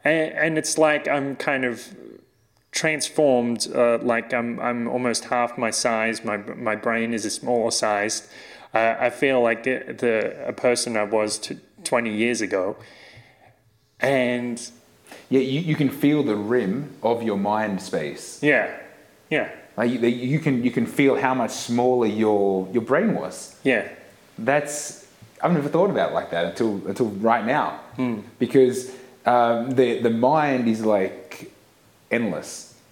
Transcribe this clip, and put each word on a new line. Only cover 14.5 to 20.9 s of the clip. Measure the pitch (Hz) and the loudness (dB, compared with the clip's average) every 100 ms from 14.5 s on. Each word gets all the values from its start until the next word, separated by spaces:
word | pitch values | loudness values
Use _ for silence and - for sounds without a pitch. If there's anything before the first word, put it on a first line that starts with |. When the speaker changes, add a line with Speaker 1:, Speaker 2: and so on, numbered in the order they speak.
| 117 - - _ _ - - - | -8 -10 -18 _ _ -20 -20 0
Speaker 2:
Yeah, | 131 | 0
you, | 131 139 | 2 -2
you | 170 147 | 0 2
can | 139 | 0
feel | - 143 147 | 2 2 4
the | 127 104 | 2 -2
rim | 104 123 98 113 147 - | 0 0 2 -2 -6 -4
of | 110 117 | 0 0
your | 110 98 | 0 0
mind | 101 107 107 95 | 0 0 -2 -4
space. | - 87 76 69 - - | -4 -4 -4 -8 -14 -2
Speaker 1:
Yeah, | 147 131 95 - - - - _ _ | 2 2 2 -6 -16 -20 -20 _ _
yeah. | 151 107 - - - | -2 -2 -8 -14 -2
Speaker 2:
Like, | 120 | 0
you, | 123 120 | 2 0
you | 120 127 151 | 0 0 0
can, | 151 127 | 0 0
you | 123 | 0
can | 127 | 0
feel | 113 | -2